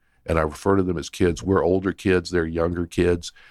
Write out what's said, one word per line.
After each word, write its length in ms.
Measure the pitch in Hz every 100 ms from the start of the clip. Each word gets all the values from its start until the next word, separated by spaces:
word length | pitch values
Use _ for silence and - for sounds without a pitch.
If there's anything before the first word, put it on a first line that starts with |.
| _ _
and 140 | - 82
I 40 |
refer 340 | 78 76 98 98
to 60 |
them 140 | 92 82
as 140 | 71
kids, 320 | - 90 82
we're 220 | 92 95
older 280 | 80 95 95
kids, 380 | 87 101 92 85
they're 160 | 87 82
younger 400 | 82 82 87 85
kids, 460 | - 87 87 - - -